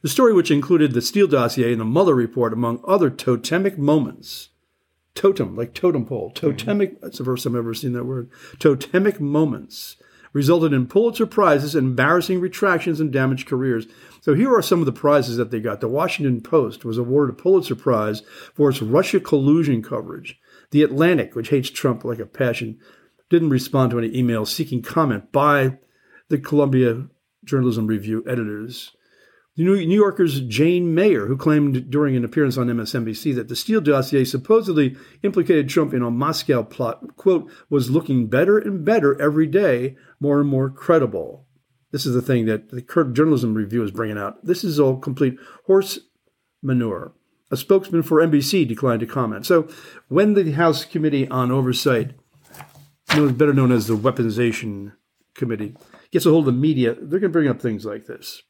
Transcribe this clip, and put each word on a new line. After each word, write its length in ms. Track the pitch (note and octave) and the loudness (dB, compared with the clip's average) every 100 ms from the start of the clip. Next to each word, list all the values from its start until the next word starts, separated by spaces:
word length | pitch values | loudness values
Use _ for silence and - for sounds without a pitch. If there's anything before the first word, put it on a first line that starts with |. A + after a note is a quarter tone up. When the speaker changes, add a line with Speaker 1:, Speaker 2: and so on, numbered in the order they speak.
Speaker 1:
The 80 | C#3+ | -2
story, 240 | - B3 | 4 4
which 180 | G3 E3 | 4 2
included 400 | D3 C#3 E3+ D3+ | 0 2 2 2
the 100 | A#2+ | 0
Steele 260 | - G3+ F#3+ | -2 2 4
dossier 440 | C#3+ A#2 C3 A#2 | 4 2 0 0
and 80 | A#2 | 0
the 60 | A2 | 0
Mueller 280 | C#3+ F#3 | 2 4
report, 380 | C3 A#2 C3 A2+ | 4 0 0 -2
among 320 | A2+ A#2+ A#2 - | 0 -2 -4 0
other 240 | F#3+ D#3 | 2 2
totemic 680 | C3+ - A#2+ - E3+ G3 F#3 | 0 -2 -2 -2 -2 -2 -2
moments, 720 | C#3+ D#3 B2 - - - - _ _ _ _ _ _ - | 0 2 0 -10 -18 -18 -18 _ _ _ _ _ _ 0
totem, 400 | G3 F#3+ G#2 F#2+ | 0 2 -6 -6
like 180 | A#2+ | -10
totem 320 | - F3+ D3 A2+ | -2 0 0 -4
pole, 260 | A#2+ F2+ | -8 -8
Speaker 2:
Mm-hmm. 200 | - D#3+ | -4 -4
Speaker 1:
totemic, 500 | C#3+ A2+ G3+ F#3+ - | -4 -4 -2 -2 -4
that's 160 | - - | -16 -8
the 80 | B2+ | -6
first 180 | B2 | -4
time 100 | A#2+ | -4
I've 60 | A#2+ | -4
ever 140 | A#2 | -6
seen 200 | A2+ C3 | -6 -6
that 120 | A#2+ B2 | -6 -6
word, 240 | C3 A#2+ - - - | -8 -10 -18 -20 0
totemic 600 | D#3 C3+ - F3+ G3+ G3+ | 0 2 -2 0 0 -2
moments 760 | C#3+ D3 D#3 A2+ A2 - - - _ _ _ | -2 0 0 -2 -10 -18 -18 -20 _ _ _
resulted 400 | C#3+ C#3 E3+ D#3+ | -2 2 4 4
in 140 | C#3 B2+ | 2 2
Pulitzer 400 | G3 A#3 A3+ A3 | 2 2 0 -2
Prizes, 480 | - F#3+ C#3+ D3 D3+ | 2 4 4 2 0
embarrassing 640 | C3 B2 C3+ F3 F3 F#3 | 0 0 2 2 2 -2
retractions, 600 | F3+ - G3 E3+ - D3+ | -4 -2 0 0 -2 -2
and 140 | D#3 | -2
damaged 340 | C3+ C3 C3+ - | 0 0 -2 -4
careers. 380 | B2+ C3 A2+ A2 _ - - | -2 0 -2 -4 _ -20 -6
So 120 | - | 0
here 180 | C#3+ C4 A#3 | 2 4 2
are 80 | |
some 160 | - F3 | 2 0
of 80 | C#3+ | 0
the 40 | |
prizes 460 | - C#3+ D3 B2+ A#2 | 0 2 2 2 -4
that 140 | A2 | -4
they 80 | A#2 | -4
got. 200 | A2 G2+ | -6 -6
The 80 | A2+ | -4
Washington 540 | C3+ F3+ - C#3+ A#2+ | -2 -2 -2 -2 -2
Post 420 | - D#3+ A2+ A2 | 0 0 0 -6
was 140 | A#2 A2+ | -8 -6
awarded 380 | A#2+ C#3 C#3 A#2+ | 0 0 0 0
a 60 | |
Pulitzer 340 | F#3 F#3+ - A2 | 2 2 2 -4
Prize 480 | - A2+ G#2+ G#2+ - - - - | 0 0 0 -6 -10 -20 -18 0
for 140 | D3 | 0
its 120 | C3+ | 0
Russia 380 | A2 C#3+ F#3+ G3 | 0 0 2 -2
collusion 640 | - D3 C3+ D#3+ D3 A#2 | 0 2 4 2 2 -2
coverage. 560 | A2 A#2 E2+ - - - _ _ _ | -2 -10 -10 -14 -16 -20 _ _ _
The 100 | D3 | 2
Atlantic, 540 | D3 C3+ E3 E3 G2+ A#2+ | 2 2 2 2 -2 -6
which 140 | A2+ | -2
hates 200 | C#3+ C3 | -2 -2
Trump 340 | - C#3 A2+ | -2 -2 -2
like 140 | A#2+ A2+ | -6 -8
a 80 | G#2 | -10
passion, 540 | - B2+ A#2 A2+ A2 _ _ _ _ _ | -4 -4 -2 -8 -12 _ _ _ _ _
didn't 220 | E3+ E3 | 2 4
respond 400 | C3 B2+ C#3 B2+ | 0 0 0 2
to 80 | A#2+ | 0
any 100 | A2+ | -2
emails 380 | B2+ B2 A2+ G#2+ | 0 0 0 -2
seeking 340 | - C#3+ B2+ | -4 -4 -6
comment 500 | A2+ E3 D3+ G#2 - | -4 0 0 -2 -2
by 460 | C#3 C#3+ C#3+ C3 C3+ _ _ _ - _ | 2 2 2 0 -4 _ _ _ -20 _
the 100 | D3 | -4
Columbia 680 | C#3 D3 C#3+ C3 B2 A#2 C#3 _ _ _ | 0 2 4 4 2 0 -8 _ _ _
Journalism 420 | - C3+ B2 A2+ G#2+ | -4 0 0 0 -2
Review 380 | A2 G#2 A2 A2+ | -2 -2 -6 -4
editors. 640 | B2 G#2+ G#2 A2+ B2 - _ _ _ _ _ _ - | -6 -6 -8 -12 -14 -18 _ _ _ _ _ _ -2
The 100 | F3 | 0
New, 200 | G3 E3 | 2 2
New 100 | G3+ | 2
Yorker's 460 | G3+ G3 F3 C3+ | 2 2 0 0
Jane 540 | B2 G#2+ D#3+ F3+ F3 D#3+ | -4 2 2 2 0 2
Mayer, 320 | G#3 C#3 G#2 | 2 2 0
who 100 | C3 | -2
claimed 540 | D#3 D3+ C#3+ B2+ C3 | 2 2 2 -2 -2
during 240 | C#3+ D3 B2+ | -2 0 0
an 100 | A#2+ | -2
appearance 320 | D#3 C#3+ B2+ | 0 0 0
on 140 | A#2+ | -2
M 80 | A#2 | -2
S 160 | G#2+ C3+ | -4 -6
N 100 | A2+ | -6
B 80 | |
C 200 | A2 D#3 | -6 -4
that 160 | B2 A2 | -4 -6
the 60 | A#2 | -8
Steele 260 | - A3 | -2 0
dossier 440 | D3+ C#3 C3 C#3 B2+ | 2 0 2 0 0
supposedly 720 | C3 - A3 F#3+ D#3 C3+ C3 - _ | -4 2 2 2 0 0 -2 -20 _
implicated 480 | G3+ F#3+ E3+ D#3+ C#3 | -2 0 2 2 2
Trump 240 | F3 D3+ | 0 0
in 80 | B2+ | -2
a 80 | A#2+ | -2
Moscow 540 | A#2+ C#3+ D#3 - B2+ | -2 -2 -4 -2 -2
plot, 540 | A2 - A#2 - - _ | -2 -6 -6 -6 -16 _
quote, 340 | F#3+ F3 - - _ | 0 0 -2 -20 _
"was 220 | C#3+ A#2+ | -2 0
looking 340 | C#3+ - C3 A2 | -2 0 -2 0
better 320 | B2+ F3 G#3+ | 0 2 2
and 260 | G#3 F#3+ | 0 -4
better 380 | D#3 A3+ C#3+ - | 0 2 2 2
every 240 | D3 D3+ D#3 | 0 0 0
day, 500 | F3 F#3+ B2 C3 C3 _ _ | 2 2 0 -4 -8 _ _
more 200 | C#3+ C#3+ | 0 0
and 100 | C#3+ | 2
more 220 | C3+ C3+ | 0 -2
credible." 720 | C3+ - E3 B2 F#2+ D#2 - _ _ _ _ _ | -6 0 2 2 -4 -10 -16 _ _ _ _ _
This 160 | C#3+ C3+ | -8 -2
is 80 | B2 | -2
the 60 | |
thing 240 | B2 B2 A2 | 0 0 0
that 220 | G#2+ - | -2 -6
the 120 | B2 | -16
Cur-, 300 | B2 F3 C#3+ | -4 -2 0
Journalism 420 | B2 D#3+ C#3 A#2 | 2 2 2 0
Review 300 | G#2+ G2+ A#2 | -2 -2 -4
is 80 | G#2+ | -4
bringing 260 | G2 A2 G#2 | -4 -6 -6
out. 260 | G2 - | -8 -8
This 200 | D#3+ F3+ | -4 -2
is 160 | F#3 D3 | -2 2
all 180 | C3+ C3 | 2 0
complete 400 | C#3+ C3+ C#3 B2+ - - - | -6 -2 -2 -2 -18 -14 2
horse 320 | G3 F#3+ - _ _ _ _ _ _ | 2 2 -10 _ _ _ _ _ _
manure. 500 | C3+ B2+ A2+ F2+ E2 _ _ _ _ | -2 -2 -2 -6 -12 _ _ _ _
A 60 | G3 | -8
spokesman 440 | - F#3+ F#3+ E3+ | 2 0 2 -2
for 200 | D#3 D#3 | 2 2
N 100 | D#3+ | 4
B 100 | D3 | 2
C 240 | C#3 G3 C3 | 2 0 0
declined 360 | A2+ C3 A2+ | 0 -2 -2
to 40 | A2+ | -4
comment. 400 | C#3 A#2 G#2+ - | -4 -4 -6 2
So 220 | E3+ D#3 - - - _ | 2 0 -14 -20 -20 _
when 260 | C#3+ G#3 | 2 4
the 200 | G3+ E3 | 2 2
House 300 | C#3+ E3+ D3+ | 2 2 2
Committee 440 | - E3 D3+ C#3+ C3+ | -4 -2 0 0 -2
on 240 | B2+ B2 | -2 0
Oversight, 640 | C3+ B2+ B2 C#3 A#2+ G#2+ - _ _ _ - - - _ _ - D3+ | 0 0 0 0 0 -2 -12 _ _ _ -20 -20 -20 _ _ -2 2
known, 200 | D3 B2 | 2 2
better 180 | D3 | 2
known 180 | C#3 B2+ | 4 4
as 140 | B2 A2 | 2 0
the 100 | A2 | 0
Weaponization 1000 | B2 B2 A2+ A2 A#2+ A2 A2+ G2+ G2+ _ _ _ _ - | 0 0 -2 0 -2 -2 -8 -10 -14 _ _ _ _ -8
Committee, 400 | A#2+ G#2+ G#2+ - _ - _ | -6 -6 -8 -12 _ -20 _
gets 160 | - E3 | 0 4
a 60 | |
hold 160 | D#3+ C#3 | 4 4
of 80 | B2 | 2
the 40 | |
media, 360 | D3+ C#3 A#2 A#2+ | 2 2 0 -2
they're 200 | D3+ F3+ | -6 -2
gonna 120 | G3 | 0
bring 160 | E3 D3 | 0 0
up 140 | A#2+ | -2
things 240 | A#2+ G#2 G#2 | -4 -6 -8
like 220 | G#2+ - | -12 -14
this. 340 | - - - _ | -16 -16 -18 _